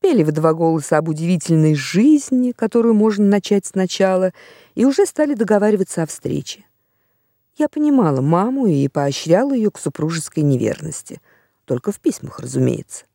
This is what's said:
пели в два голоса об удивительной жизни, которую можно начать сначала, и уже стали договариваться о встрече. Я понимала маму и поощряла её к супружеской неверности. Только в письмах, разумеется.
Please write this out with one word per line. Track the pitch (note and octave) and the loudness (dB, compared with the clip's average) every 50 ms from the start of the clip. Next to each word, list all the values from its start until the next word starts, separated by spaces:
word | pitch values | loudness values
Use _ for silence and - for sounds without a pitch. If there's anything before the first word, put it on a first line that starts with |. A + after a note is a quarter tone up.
пели | - G4 D#4+ A3+ D#3+ | 2 2 2 4 2
в | D3+ D3 | 2 0
два | D#3 D#3 D#3+ D#3+ | 2 2 2 2
голоса | E3 E3+ E3 E3 E3 D3 - E3+ D3+ | 2 0 0 0 0 -2 0 0 0
об | D#3 E3 | 0 -2
удивительной | D#3 D3+ D#3+ E3+ F#3 E3+ - - E3 D#3 D#3 D#3 D#3 | -4 -4 -2 -2 -2 -2 0 0 2 4 4 4 2
жизни, | C#3+ C3+ - - F3+ A3 D4 D#4 D4 C#4 - C4 B3+ B3 B3 A#3+ | 0 -2 -2 0 2 4 4 4 4 2 0 -2 0 0 -2 -2
которую | - - G#3+ - A#3 A3+ A#3 A3+ | -4 -6 -2 0 2 2 4 4
можно | G#3 G#3 A3 G#3 G3 G#3+ | 4 2 2 2 2 2
начать | G3 G3+ G#3 F#3 - G#3 G3+ - | 2 2 2 2 0 -2 -2 -2
сначала, | - - G3 F#3+ F3+ - - G3 F#3+ F#3 F#3 F#3 F#3 - - - - - - - _ _ | -4 -4 -4 -4 -4 -2 0 0 2 2 2 0 -2 -4 -6 -20 -20 -20 -20 -20 _ _
и | - A3 | 0 0
уже | C4+ C4+ - G4+ | 0 2 2 0
стали | - - - D4+ C#4+ C#4+ | 0 0 -2 -2 -2 0
договариваться | G#3+ A3+ F#3+ G#3+ G3+ G3+ G#3+ G#3 G3 F#3+ - - - E3 | -2 0 0 2 2 2 2 2 0 0 -2 -2 -6 -6
о | |
встрече. | D#3 - - _ - - C#3+ C#3+ - - - - _ _ _ _ _ _ _ _ _ _ _ _ _ _ _ _ _ _ _ | -6 -8 -10 _ -6 -6 -6 -8 -10 -16 -18 -18 _ _ _ _ _ _ _ _ _ _ _ _ _ _ _ _ _ _ _
Я | D4+ D4 | -4 -4
понимала | - D4+ D4+ D4+ C#4+ C4 A3 D#3+ C#3+ C3 | -2 -2 0 2 2 4 2 2 2 0
маму | C3 D3 E3 F3 G3 A#3 C4 C#4 C4 | 0 2 2 2 2 0 -2 0 0
и | G#3 D#3+ C#3 C#3 C#3 | 0 2 2 0 -2
поощряла | _ D3+ C#3+ C#3+ C#3 - - D#3 E3 F#3+ B3+ C#4+ C#4 | _ -2 -2 -2 -4 -6 0 2 2 2 2 0 0
её | B3 A3 G#3 | 0 0 -2
к | - - | -4 -4
супружеской | - D#3 C#3 - D3+ D#3+ E3 E3 D3+ - - - D3+ | -10 -8 -6 -4 -6 -6 -6 -6 -10 -8 -4 -2 0
неверности. | D3 C3+ A#2+ A2 A2 - - - - - - - - - - _ _ _ _ _ _ _ _ _ | 0 0 0 0 -2 -4 -6 -8 -12 -12 -12 -16 -16 -20 -20 _ _ _ _ _ _ _ _ _
Только | _ C3+ B2 _ - G3+ | _ -6 -4 _ -6 -8
в | - | -4
письмах, | _ - - - - - - - | _ -4 -4 -4 -10 -14 -14 -14
разумеется. | - B2 C3 C3 B2+ B2 A#2+ - - _ - - - _ | -14 -8 -4 -2 0 0 0 -4 -8 _ -20 -20 -20 _